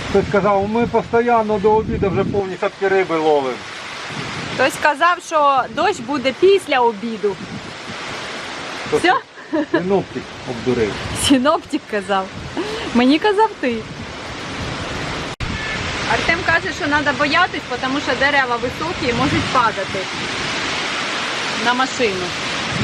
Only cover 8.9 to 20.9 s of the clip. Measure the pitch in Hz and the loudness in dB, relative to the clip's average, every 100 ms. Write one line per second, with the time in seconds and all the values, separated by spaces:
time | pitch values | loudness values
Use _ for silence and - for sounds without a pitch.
8.9 | 453 349 392 - - - 302 - 320 185 | 2 4 2 0 -18 -4 -2 0 0 2
9.9 | 190 - 127 - - 131 117 127 123 104 | 2 0 -8 -10 -12 -8 -4 0 2 2
10.9 | 92 - - - 269 277 330 - 311 - | 0 -6 -2 2 4 4 2 0 -6 -4
11.9 | 214 190 190 190 - - - 415 440 392 | -4 0 0 -2 -8 -8 -6 -4 -6 0
12.9 | 233 254 311 427 392 440 - 262 226 - | 4 6 6 4 4 2 2 -2 -2 -6
13.9 | - - - - - - - - - - | -10 -12 -10 -10 -10 -8 -8 -6 -6 -6
14.9 | - - - - - - - - - - | -6 -6 -6 -8 -6 -4 -4 -4 -4 -4
15.9 | - - 233 - 339 339 330 359 - 311 | -4 0 0 2 0 2 2 0 -2 0
16.9 | 294 285 254 294 330 370 320 - 240 262 | 2 2 2 2 4 2 0 -6 -4 -2
17.9 | 277 302 240 277 277 254 240 247 - 320 | -2 0 2 4 4 2 0 -2 -4 -4
18.9 | 359 262 233 294 311 - 262 226 196 190 | -2 0 2 2 2 2 2 2 0 -4
19.9 | 196 180 - - - - - - - - | -4 -6 -6 -6 -4 -4 -4 -4 -4 -4